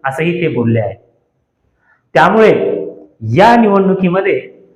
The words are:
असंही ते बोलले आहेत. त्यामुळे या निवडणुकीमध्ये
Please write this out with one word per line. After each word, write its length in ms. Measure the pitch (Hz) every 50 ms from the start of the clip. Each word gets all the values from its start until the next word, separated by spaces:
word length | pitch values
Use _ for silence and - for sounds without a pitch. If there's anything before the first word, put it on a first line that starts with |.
| -
असंही 380 | 135 139 - 160 175 175 175
ते 60 | 165 -
बोलले 320 | 117 120 117 117 113 113
आहेत. 160 | 104 98 - - _ _ _ _ _ _ _ _ _ _ _ _ _ _ _ _ _ _ _ _ _ _ -
त्यामुळे 360 | 165 160 180 208 220 220 196 147 - - - - - - - - - - _ _ _
या 400 | 113 110 113 156 202 233 240 233
निवडणुकीमध्ये 880 | 226 208 202 196 190 185 185 - 185 175 175 190 196 202 151 - - - - - _ _ _